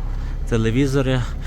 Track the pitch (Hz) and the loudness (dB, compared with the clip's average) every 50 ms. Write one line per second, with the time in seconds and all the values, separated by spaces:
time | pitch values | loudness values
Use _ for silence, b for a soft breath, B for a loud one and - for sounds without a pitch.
0 | B B B B B B B B - - 120 113 113 113 107 127 143 135 135 143 | B B B B B B B B -2 0 0 2 2 2 2 2 2 2 2 2
1 | 131 131 131 123 113 B B B B | 2 2 2 0 0 B B B B